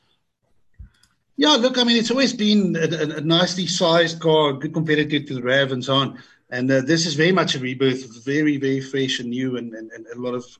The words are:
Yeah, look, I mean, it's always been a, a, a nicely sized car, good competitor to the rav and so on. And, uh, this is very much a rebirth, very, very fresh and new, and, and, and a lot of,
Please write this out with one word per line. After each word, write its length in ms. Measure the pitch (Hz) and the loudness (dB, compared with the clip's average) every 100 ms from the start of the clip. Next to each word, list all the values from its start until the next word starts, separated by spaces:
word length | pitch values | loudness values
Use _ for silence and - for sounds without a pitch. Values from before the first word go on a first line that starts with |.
| _ _ _ _ _ _ _ - - _ _ _ _ - | _ _ _ _ _ _ _ -20 -20 _ _ _ _ 0
Yeah, 140 | 302 | 2
look, 260 | 277 254 247 | 4 2 2
I 80 | 240 | 2
mean, 120 | 233 | 2
it's 140 | - | 2
always 220 | 254 262 | 0 0
been 420 | - 208 208 180 165 | 0 2 2 2 0
a, 60 | |
a, 360 | 160 160 151 151 | -2 -2 -4 -4
a 40 | |
nicely 440 | 151 170 180 185 175 | 0 2 2 -2 -4
sized 540 | - 175 170 165 165 | 0 2 4 2 0
car, 340 | 165 156 147 | 2 4 4
good 200 | 131 156 | 0 -4
competitor 460 | 165 156 151 151 147 | -2 0 0 0 -2
to 120 | 143 | -4
the 80 | 131 | -6
rav 300 | 123 135 131 | 0 2 2
and 120 | 127 | -2
so 120 | 127 135 | 0 0
on. 260 | 135 - - _ - | 0 -6 -20 _ -10
And, 200 | 123 131 | -4 2
uh, 100 | 135 | 2
this 240 | 131 165 165 | 2 0 0
is 80 | |
very 180 | 143 170 | 2 2
much 220 | 175 156 | 4 2
a 60 | 147 | -2
rebirth, 680 | 127 127 135 127 117 117 120 | -4 0 0 0 -6 -10 -4
very, 320 | 147 151 139 | 0 2 0
very 240 | 135 135 | 0 -2
fresh 380 | 135 135 135 131 | -2 -2 -2 -4
and 100 | 120 | -4
new, 280 | 127 131 120 | -4 -4 -4
and, 140 | 117 110 | -8 -12
and, 160 | 110 | -14
and 160 | 113 117 | -16 -16
a 120 | 120 | -10
lot 140 | 123 | -6
of, 100 | 123 120 - | -6 -10 -14